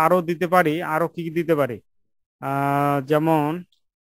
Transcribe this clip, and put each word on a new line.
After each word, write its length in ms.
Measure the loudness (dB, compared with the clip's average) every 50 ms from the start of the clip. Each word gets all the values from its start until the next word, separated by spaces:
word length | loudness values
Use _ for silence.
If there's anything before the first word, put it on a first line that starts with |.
| 4
আরো 140 | 4 2 2 0
দিতে 240 | -2 -4 -4 -2
পারি, 280 | 0 2 2 2 2 0 -2 -4
আরো 240 | -4 -2 -2 -2 -2
কি 140 | -4 -6 -8 -6
দিতে 240 | -4 -4 -2 0 0
পারি? 220 | 0 0 -2 -4 -8 -14 _ _ _ _ _ _ _ _ _ _ _ -8
আহ, 540 | -6 -4 -2 0 0 0 0 2 0 0 -2 -2
যেমন 420 | 0 0 2 2 2 2 2 2 0 -4 -6 -10 -14 _ _ _ _ _ _